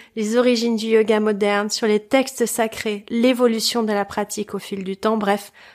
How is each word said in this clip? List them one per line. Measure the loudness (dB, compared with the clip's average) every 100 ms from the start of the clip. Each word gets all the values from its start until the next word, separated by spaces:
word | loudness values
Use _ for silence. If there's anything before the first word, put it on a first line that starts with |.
| -12 -6
les | -2 2
origines | 2 2 0 -2
du | 2
yoga | 2 4 2
moderne, | 0 0 0 0 -2
sur | -2 0
les | 0
textes | 2 0 0 -2 -2
sacrés, | 0 -2 -4 -6 -6 -4
l'évolution | 2 2 4 2 2 -2 -2
de | 0
la | 0 -2
pratique | -4 -6 -6 -8
au | -10
fil | -8 -8
du | -8 -4
temps. | 0 0
Bref, | 0 -2 -4 -20 -20